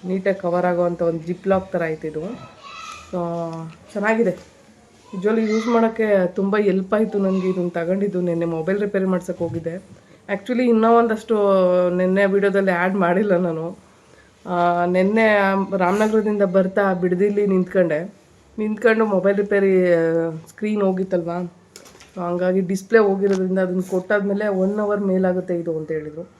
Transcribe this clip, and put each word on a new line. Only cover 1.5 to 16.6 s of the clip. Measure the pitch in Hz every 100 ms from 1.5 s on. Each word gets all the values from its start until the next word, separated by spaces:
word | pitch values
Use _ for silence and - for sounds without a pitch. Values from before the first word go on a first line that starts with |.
| 190 190
ಥರ | 180 165
ಐತೆ | 156 156
ಇದು. | 156 175 254 - - - - - - - 180
ಆ, | 170 170 165 165 165 - -
ಚೆನ್ನಾಗಿದೆ. | 208 208 226 226 - - - - - - - - 190
ನಿಜವಾಗ್ಲೂ | 202 226
ಯೂಸ್ | 220 220 220
ಮಾಡೋಕ್ಕೆ | 233 226 220 220 196 180
ತುಂಬ | 180 196 208
ಹೆಲ್ಪ್ | 208 185 185
ಆಯಿತು | 214 220 208
ನನಗೆ | 190 190 185
ಇದನ್ನು | 185 175
ತಗೊಂಡಿದ್ದು. | 170 170 190 202 180
ನೆನ್ನೆ | 175 170 170
ಮೊಬೈಲ್ | 165 160 202
ರಿಪೇರಿ | 208 196 190
ಮಾಡ್ಸೋಕ್ಕೆ | 180 180 175
ಹೋಗಿದ್ದೆ. | 170 170 165 175 - - _ - - 196
Actually | - 240
ಇನ್ನೂ | 247 226 220 233
ಒಂದಷ್ಟು | 233 220 - 214 202 190 180 180 180 180
ನೆನ್ನೆ | 185 190 202
ವಿಡಿಯೋದಲ್ಲಿ | 202 196 190 190
ಆ್ಯಡ್ | 175 185
ಮಾಡಿಲ್ಲ | 196 175 180 208 175
ನಾನು. | 180 160 165 190 - _ _ - - _ -
ಆ, | 175 175 175 175
ನೆನ್ನೆ | 180 190 220 220 208 196 196 190 190
ರಾಮನಗರದಿಂದ | 180 202 214 220 214 208
ಬರ್ತಾ | 196 185